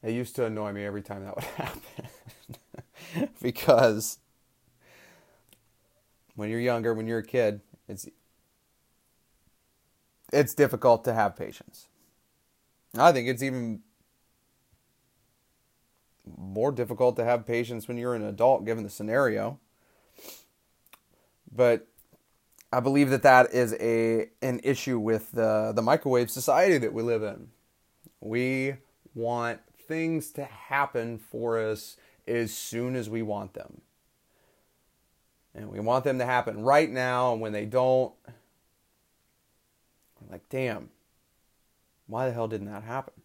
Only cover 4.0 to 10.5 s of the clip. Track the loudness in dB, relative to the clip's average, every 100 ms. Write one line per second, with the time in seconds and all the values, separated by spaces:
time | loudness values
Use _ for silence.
4 | -4 -10 _ _ _ _ _ _ _ -20
5 | -20 -20 _ _ _ _ _ _ _ _
6 | _ _ _ -10 -6 -2 -2 0 0 -2
7 | -2 -4 -2 0 0 0 _ -20 _ -16
8 | -16 _ _ _ _ _ _ _ _ _
9 | _ _ _ _ _ _ _ _ _ _
10 | _ _ _ 2 2